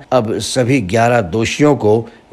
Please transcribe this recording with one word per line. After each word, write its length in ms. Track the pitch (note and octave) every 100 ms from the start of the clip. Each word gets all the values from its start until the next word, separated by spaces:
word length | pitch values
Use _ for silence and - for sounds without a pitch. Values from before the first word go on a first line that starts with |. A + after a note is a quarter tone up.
| -
अब 260 | B2+ A2 G2
सभी 400 | - C3 A#2 C3+
ग्यारह 380 | F#2 A2+ A#2 A#2+
दोषियों 540 | F2+ A2 A#2 - D3 B2+
को 220 | G#2 A2+ A2+ - _